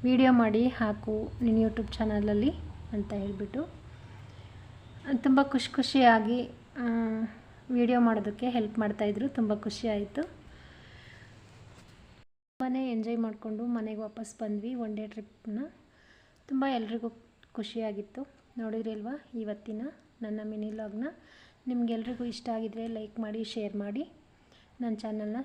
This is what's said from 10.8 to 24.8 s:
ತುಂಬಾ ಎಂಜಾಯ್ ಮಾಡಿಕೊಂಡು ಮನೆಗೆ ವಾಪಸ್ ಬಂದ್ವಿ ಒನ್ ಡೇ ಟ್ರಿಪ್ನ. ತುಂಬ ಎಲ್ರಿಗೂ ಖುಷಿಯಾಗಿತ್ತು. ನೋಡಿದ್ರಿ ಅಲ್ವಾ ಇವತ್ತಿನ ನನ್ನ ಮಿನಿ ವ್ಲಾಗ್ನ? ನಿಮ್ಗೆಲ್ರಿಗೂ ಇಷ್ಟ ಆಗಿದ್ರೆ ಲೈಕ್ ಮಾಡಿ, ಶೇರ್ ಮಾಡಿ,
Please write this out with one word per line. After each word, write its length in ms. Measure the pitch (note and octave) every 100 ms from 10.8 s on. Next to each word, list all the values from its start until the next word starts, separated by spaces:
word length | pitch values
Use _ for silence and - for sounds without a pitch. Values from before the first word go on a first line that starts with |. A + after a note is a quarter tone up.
| - - - - - - - - - - - - - - - _ _ _
ತುಂಬಾ 320 | B3+ B3+ C4
ಎಂಜಾಯ್ 280 | A#3 A3 A#3
ಮಾಡಿಕೊಂಡು 480 | A3+ G#3+ A3+ G#3+ A#3+
ಮನೆಗೆ 340 | A#3 A3 G#3+
ವಾಪಸ್ 380 | G#3+ G#3+ A3 -
ಬಂದ್ವಿ 360 | A3 G#3 A3
ಒನ್ 220 | B3+ A3+ G#3
ಡೇ 100 | G#3+
ಟ್ರಿಪ್ನ. 580 | A3 G#3 - - G#3 D4 - - _ _ - _ _ -
ತುಂಬ 160 | C4+ C#4
ಎಲ್ರಿಗೂ 360 | B3+ A3 A3+ A3+ - - _ _
ಖುಷಿಯಾಗಿತ್ತು. 760 | - G#3 A3+ A3 G3+ G#3 - C#4 - _ -
ನೋಡಿದ್ರಿ 320 | A3 A3+ A3+
ಅಲ್ವಾ 340 | G#3+ G#3 C#4+ -
ಇವತ್ತಿನ 540 | A#3 G#3+ G#3 A3 G#3+ C4 - - _
ನನ್ನ 180 | A3 G#3+
ಮಿನಿ 260 | G#3+ G#3+ G#3+
ವ್ಲಾಗ್ನ? 380 | A3 G#3+ G#3 C4+ - - - - _ -
ನಿಮ್ಗೆಲ್ರಿಗೂ 580 | B3 A#3 A3+ A3+ A#3+
ಇಷ್ಟ 240 | A#3+ A3 -
ಆಗಿದ್ರೆ 380 | A3+ A3+ A3 A3+
ಲೈಕ್ 340 | A3+ G#3+ A3
ಮಾಡಿ, 240 | G#3+ G#3+
ಶೇರ್ 320 | G#3+ - G#3 G3+
ಮಾಡಿ, 320 | G3+ G#3 E4 - - _ _ - _ _